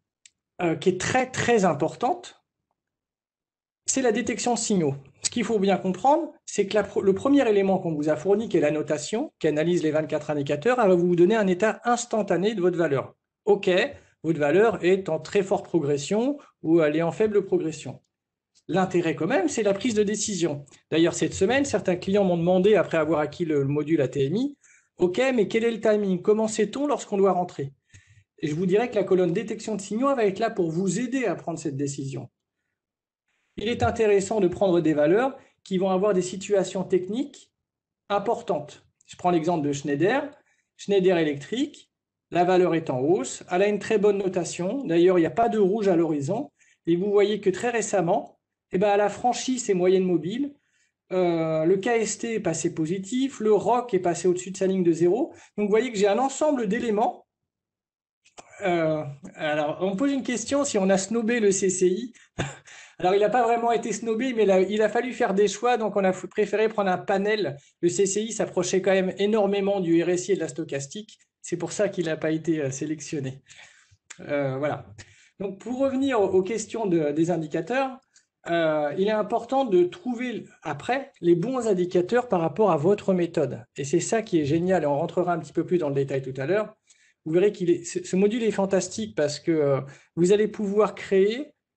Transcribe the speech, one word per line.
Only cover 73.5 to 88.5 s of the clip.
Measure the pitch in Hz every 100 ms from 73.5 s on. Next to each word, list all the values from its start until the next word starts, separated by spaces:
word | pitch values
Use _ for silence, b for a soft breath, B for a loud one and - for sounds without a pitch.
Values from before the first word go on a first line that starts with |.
| B B B B B - -
Euh, | - 147 139 131
voilà. | 147 113 101 - B B B B
Donc, | 196 190
pour | 226 254
revenir | 269 262 277 240
aux, | 196
aux | 185
questions | 185 226 - 226 208
de, | 170 147
des | 147 165
indicateurs, | 170 151 165 160 254 269 254 b b b _ -
euh, | 170 160 151 147 185
il | 202
est |
important | 214 208 233 233 269 262
de | 180
trouver | 175 - 247 233 247 214 - _
après | 165 143 - 262 277 -
les | 170
bons | 170 214 262 220
indicateurs | 185 175 180 175 240 240
par | 185
rapport | 165 147 208
à | 160
votre | 160 202 -
méthode. | 185 165 170 135 123 - -
Et |
c'est | 139 175
ça | - 226
qui | 220 170
est | 139
génial, | 165 180 185
et | 147
on | 143
rentrera | 165 180 175
un | 165
petit | 160
peu | - 160
plus | 180
dans | 147
le |
détail | 139 139 135
tout | 135 135
à | 135
l'heure. | 202 208 - _ b b b 160
Vous |
verrez | 170 208
qu'il | 202 175
est, | 165
ce, | - 175
ce | - 185
module | 208 240
est | 226